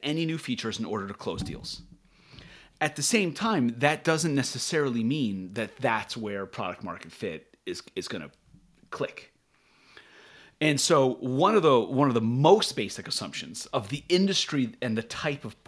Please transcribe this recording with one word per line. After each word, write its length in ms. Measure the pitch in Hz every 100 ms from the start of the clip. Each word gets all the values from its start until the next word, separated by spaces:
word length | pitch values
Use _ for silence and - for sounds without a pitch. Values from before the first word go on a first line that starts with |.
any 200 | 143 160 160
new 100 | 160
features 400 | - 117 110 98
in 80 | 107
order 220 | 104 98
to 80 | 98
close 260 | - 80
deals. 400 | 90 67 - - - - _ _ _ - - - - -
At 160 | 151 151
the 80 |
same 300 | 143 220 180
time, 400 | - 220 180 117 117
that 240 | 147 156
doesn't 320 | 165 160 165 139
necessarily 680 | - 131 - 160 135 117
mean 500 | 113 151 110 95 92
that 240 | 113 104 -
that's 380 | 127 110 - 120
where 300 | 107 101 95
product 380 | - 92 85
market 280 | 95 85 82
fit 460 | - 98 80 _ _ 92
is, 160 | 87 - 92
is 120 | -
gonna 220 | 87 73 _ _ - _ _ -
click. 440 | - - - - _ _ _ _ _ _ - - - - - - -
And 180 | 151 139
so 360 | - 151 131 -
one 400 | 127 131 190 214
of 80 |
the, 160 | 156 123
one 300 | - 131 143
of 40 |
the 80 | 117
most 540 | 113 123 156 208 - -
basic 320 | 101 - -
assumptions 580 | - 95 - - 117 -
of 220 | 131 101
the 140 | 143 -
industry 680 | 180 196 - - 143 117 -
and 120 | 123 113
the 60 |
type 440 | 113 - 156 139 110
of 100 | -